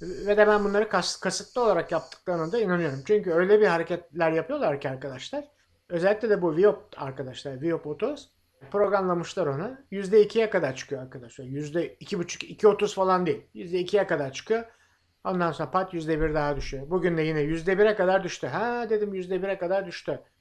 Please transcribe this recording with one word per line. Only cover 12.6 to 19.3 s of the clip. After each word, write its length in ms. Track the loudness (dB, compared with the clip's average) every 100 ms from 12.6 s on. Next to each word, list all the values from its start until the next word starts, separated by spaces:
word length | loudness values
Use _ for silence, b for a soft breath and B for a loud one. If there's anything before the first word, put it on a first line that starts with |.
| 4
otuz 280 | 4 0 0
falan 300 | 2 2 0
değil. 220 | -2 -8
Yüzde 260 | -14 -6 -4
ikiye 280 | 0 0 2
kadar 260 | 0 -2
çıkıyor. 300 | -8 -4 -4 -4 b b b b _
Ondan 280 | -4 -2 -2
sonra 200 | -2 -2
pat 220 | -2 -2
yüzde 280 | -4 -2 0
bir 120 | 0
daha 220 | 0 0 -2
düşüyor. 340 | -4 -8 -4
Bugün 280 | 0 0 0
de 40 |
yine 180 | 0 0
yüzde 400 | -2 -2 0 4
bire 160 | 4 4
kadar 280 | 2 2
düştü. 240 | 0 -6 -6
Ha 420 | -4 -4 -4 -2
dedim, 240 | -2 -2
yüzde 300 | -4 -4